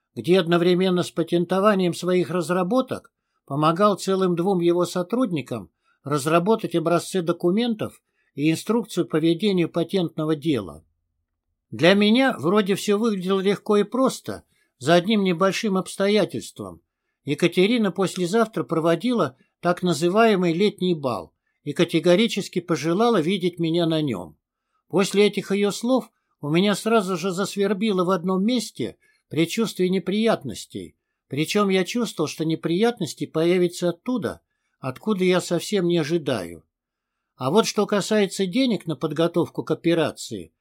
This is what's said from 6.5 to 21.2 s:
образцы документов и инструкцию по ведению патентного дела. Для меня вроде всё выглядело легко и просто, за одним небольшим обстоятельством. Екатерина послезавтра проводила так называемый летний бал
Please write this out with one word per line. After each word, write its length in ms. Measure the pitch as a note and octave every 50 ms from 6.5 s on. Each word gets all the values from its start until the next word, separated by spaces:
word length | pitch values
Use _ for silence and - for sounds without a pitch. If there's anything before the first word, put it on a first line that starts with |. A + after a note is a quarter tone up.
| A3 A3 - - -
образцы 480 | E3+ D#3 E3 E3+ D#3+ - - - F#3+
документов 800 | E3 E3 E3+ - - F3 F#3 G#3+ B3 A#3+ A3 - - G#2 - _ _ _ _ _ _ _ _
и 160 | C3+ D3 D#3+
инструкцию 560 | D#3+ D#3 - - A3 A#3+ - - - F#3 E3 -
по 100 | - D#3
ведению 520 | D#3 E3 E3+ D#3+ - G#3 F#3+ F3+ E3 D#3
патентного 680 | - F3 E3 - - F#3+ F3+ D3+ - - D#3 D#3 D#3+
дела. 480 | D3 C3+ E3 C#3+ A2+ G2 E2+ D2 - - _ _ _ _ _ _ _ _ _ _ _ _ _ _ _ _ _
Для 220 | A2+ G#2+ D3+ F3 G3+
меня 420 | G3+ G#3 G#3 A3 B3+ C4+ C4 - -
вроде 380 | B2+ E3 G3+ G#3+ G#3 F#3 G3
всё 220 | - - G#3 G3+ G#3
выглядело 420 | A#3 A#3 G#3 F#3+ F3 F#3 G3 G3
легко 380 | F#3 G3+ G3 - - - G#3 G#3
и 60 | G3+
просто, 600 | G#3 - B3 C4 A#3+ - - - - G2 F2 - _ _ _ _ _ _ _
за 160 | A#2+ C#3+ E3+
одним 280 | F3 E3+ G#3 A3+ G#3 G3
небольшим 540 | F#3 F3 D#3+ F#3+ F#3+ F#3 - - G#3+ F#3+ F#3+
обстоятельством. 1040 | F3+ - - - G3 G3+ G#3 G#3+ F3 - - A2+ - - - - G#2 F#2+ E2+ D#2 _ _ _ _ _ _ _ _ _
Екатерина 680 | C3+ D3 - F3+ E3 - - - G#3 B3+ A#3+ G#3+ F#3+
послезавтра 720 | E3+ G3 F#3+ E3 - F#3 F3+ E3 G3+ A#3 A3+ A3 - E3+ D3+
проводила 720 | - E3+ D#3+ D#3 E3+ E3 E3 G#3+ B3 B3 A3 D#3+ B2+ - _ _ _ _ _
так 200 | - F3 F3+ -
называемый 720 | F3+ F3+ E3 C3+ E3+ F3 F#3 A3 A#3 A3+ G#3 F3+ F#3 F3 D#3+
летний 400 | F3 G#3+ G3+ G#3 - F3+ F3+ F3
бал 400 | D#3 C#3 B2+ A2+ F#2